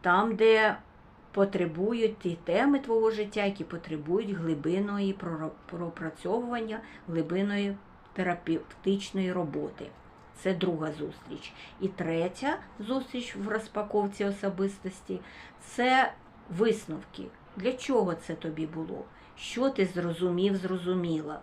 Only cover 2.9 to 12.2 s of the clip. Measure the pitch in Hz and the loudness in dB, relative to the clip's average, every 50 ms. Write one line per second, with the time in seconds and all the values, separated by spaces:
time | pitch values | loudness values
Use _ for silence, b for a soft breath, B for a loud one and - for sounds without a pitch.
2.9 | 226 226 220 220 220 208 214 202 - 214 202 196 196 - - - - 170 - - | 2 4 4 4 2 2 -4 -2 0 0 0 0 0 -2 -8 -8 -8 -10 -6 -6
3.9 | 160 151 147 151 175 208 226 202 196 165 165 165 160 143 147 156 175 190 202 208 | -6 -6 -2 0 0 0 2 0 -4 -2 0 0 0 0 0 0 0 0 0 -2
4.9 | 202 202 196 196 190 196 185 170 165 151 160 156 - - - - 180 170 175 170 | -2 0 0 0 -2 -2 -6 -6 -6 -4 -6 -8 -8 -12 -16 -12 -8 -6 -6 -6
5.9 | 170 - 165 160 160 - - 170 202 247 247 240 240 233 226 220 214 226 220 B | -6 -6 -8 -8 -8 -6 -4 -2 0 0 0 -2 -4 -4 -4 -4 -6 -8 -8 B
6.9 | B B B - 165 165 156 160 175 185 196 202 202 202 202 202 196 196 - - | B B B -4 -2 -2 0 0 0 0 0 2 0 0 0 -2 -4 -6 -12 -20
7.9 | - - - - - - 185 180 175 175 - - 165 - - - - - - 190 | -20 -20 -20 -12 -4 -2 0 0 0 -2 0 -2 -2 -2 -2 -8 -18 -4 0 0
8.9 | 196 196 196 - - 190 185 185 180 180 170 147 139 147 147 147 - - - - | 2 2 0 -4 -2 -2 0 0 0 0 -2 -2 -2 -4 -6 -6 -8 -10 -14 -14
9.9 | - - - - - - - - - - - 185 190 165 190 180 165 156 156 156 | -14 -20 -20 -20 -20 -20 -20 -20 -20 -4 -2 -2 0 2 0 0 0 0 -2 -4
10.9 | 151 156 147 - - - - 127 - - - - B B B B B B 190 185 | -4 -6 -8 -8 -8 -12 -14 -14 -14 -12 -12 -16 B B B B B B -4 -4
11.9 | - - 175 160 165 165 | -2 -2 -2 0 0 0